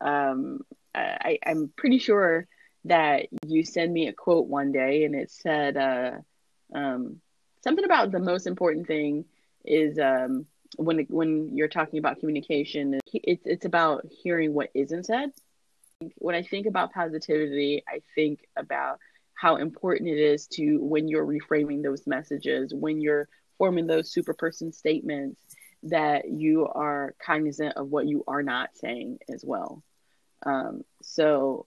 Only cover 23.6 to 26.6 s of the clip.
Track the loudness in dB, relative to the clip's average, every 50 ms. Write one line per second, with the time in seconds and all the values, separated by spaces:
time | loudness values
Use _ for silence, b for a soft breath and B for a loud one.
23.6 | 2 2 2 2 2 2 2 0 0 0 -2 -2 -2 -2 -2 -2 -4 -4 -4 -4
24.6 | -10 -10 -8 -4 0 0 0 0 -2 -4 -6 -4 -6 -8 -10 -12 _ b b b
25.6 | b b b b -6 0 0 2 4 4 2 2 0 -2 -4 0 2 4 4 4